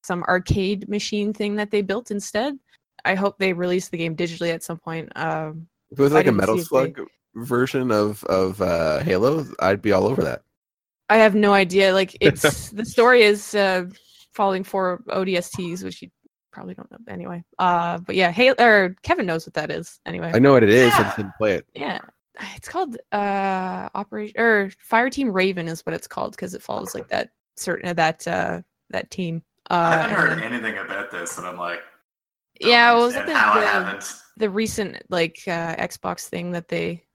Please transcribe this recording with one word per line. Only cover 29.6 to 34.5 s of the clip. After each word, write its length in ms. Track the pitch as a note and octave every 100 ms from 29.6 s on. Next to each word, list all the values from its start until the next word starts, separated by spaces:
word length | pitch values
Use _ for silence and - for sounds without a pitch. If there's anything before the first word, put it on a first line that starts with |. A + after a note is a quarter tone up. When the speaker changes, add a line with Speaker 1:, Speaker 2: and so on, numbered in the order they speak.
| -
Speaker 1:
Uh, 60 |
Speaker 3:
I 160 | F3 E3+ D#3+
haven't 140 | D#3
Speaker 1:
and 60 | G3 D#3
Speaker 3:
heard 100 | E3
Speaker 1:
then 140 | A2+
Speaker 3:
anything 260 | A#2+ A2 G#2
about 320 | F2+ G2 G2+
this, 260 | F2+ E2+ -
and 80 | F2+
I'm 100 | F2
like, 240 | F2 E2+ - _ _ _ _ _ _ _
don't 100 | A#3
Speaker 1:
Yeah, 220 | A#3+ A#3+
well, 100 | A#3 A#3+
was 80 |
it 40 | C4
Speaker 3:
understand 160 | E4+ C#4+
Speaker 1:
the, 40 |
Speaker 3:
how 180 | G#3+ G#3+
it 20 |
Speaker 1:
the, 60 | G#3+
Speaker 3:
happened. 360 | G3+ F#3 F#3+ - - _ _
Speaker 1:
the 140 | G#3+